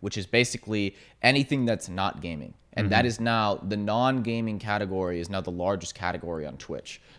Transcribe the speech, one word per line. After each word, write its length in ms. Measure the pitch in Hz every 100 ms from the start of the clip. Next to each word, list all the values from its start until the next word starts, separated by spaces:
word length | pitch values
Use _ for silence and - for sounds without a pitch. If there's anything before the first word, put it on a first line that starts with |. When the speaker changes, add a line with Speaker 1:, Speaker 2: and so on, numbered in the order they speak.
Speaker 1:
which 180 | 101 107
is 80 | 92
basically 720 | 117 123 - - 107 101 - - -
anything 420 | 120 139 139 139
that's 240 | 120 107 -
not 320 | 90 95 -
gaming. 320 | 85 78 - - _
And 160 | - 101
that 80 | 110
Speaker 2:
Mm-hmm. 60 | 120
Speaker 1:
is 120 | 107
now, 360 | 117 113 107 98
the 200 | 95 104
non-gaming 840 | 104 110 127 131 113 117 113 104
category 580 | 107 104 101 95 90 87
is 80 | 85
now 120 | 98
the 100 | 90
largest 460 | 87 90 98 90 -
category 500 | 90 87 85 80 73
on 100 | 69
Twitch. 440 | - 71 - - -